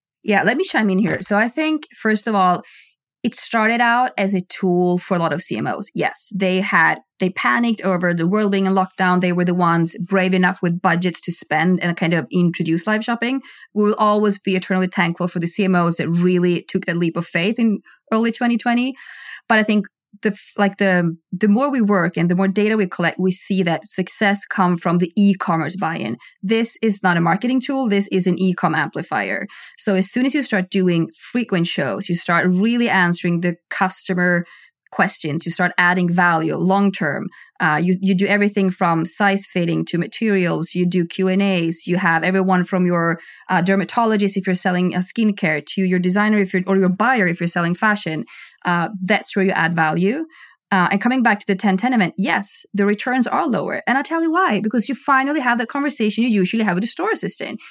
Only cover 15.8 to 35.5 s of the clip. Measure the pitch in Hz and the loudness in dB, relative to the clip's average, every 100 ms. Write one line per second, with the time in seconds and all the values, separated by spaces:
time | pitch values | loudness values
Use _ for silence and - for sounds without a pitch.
15.8 | 170 165 160 170 180 180 175 175 - 185 | 2 0 -2 2 2 2 2 0 -2 -4
16.8 | 170 170 170 165 170 170 190 240 226 196 | -2 -2 -2 -2 -4 -2 -2 0 0 -2
17.8 | _ _ - 220 233 226 240 233 247 240 | _ _ -4 0 0 0 -2 0 0 0
18.8 | 254 262 - - - - - 220 214 214 | -2 -6 -16 -20 -18 -8 0 2 4 0
19.8 | 196 _ _ 208 214 202 - - 202 - | -2 _ _ -6 -4 -4 -6 0 0 2
20.8 | 196 180 170 170 - 180 208 208 285 262 | 2 2 2 -2 -8 0 2 4 2 2
21.8 | 208 196 170 165 170 180 196 196 214 220 | 2 2 2 0 0 2 0 2 0 0
22.8 | 185 - 170 - 185 180 - 190 170 165 | -2 -2 -2 0 0 0 -2 0 0 -2
23.8 | - - 180 - 202 202 - - 180 170 | -2 -4 -2 0 0 0 -2 0 0 0
24.8 | 170 175 175 - 202 185 - 165 156 180 | 0 0 0 2 2 2 0 -2 -2 -4
25.8 | 160 165 - - - _ 190 226 226 - | -4 -4 -6 -10 -14 _ -2 0 0 0
26.8 | 226 202 185 170 170 180 247 262 254 269 | 0 2 2 2 2 0 0 0 0 -2
27.8 | 240 202 202 190 180 175 185 180 170 151 | 0 0 2 0 0 2 0 0 0 0
28.8 | 147 160 180 113 101 202 208 - - - | -2 -6 -4 -4 -4 -6 -8 -14 -14 -4
29.8 | - 190 190 247 269 294 247 196 185 196 | 0 2 2 0 0 0 -2 -2 -2 0
30.8 | 180 170 160 - - 247 233 180 170 - | 2 2 0 -6 -6 -4 -2 0 0 -2
31.8 | 135 101 196 175 - 170 180 180 226 240 | -4 -4 -4 -4 0 0 2 2 2 2
32.8 | 240 190 175 175 180 170 175 170 - - | 2 2 2 0 0 0 -2 -4 -6 -4
33.8 | 185 - - 180 180 175 175 - - _ | -2 -2 -2 0 2 0 -2 -14 -20 _
34.8 | - - 190 - 160 156 170 | -8 -2 -2 -2 -2 -4 -4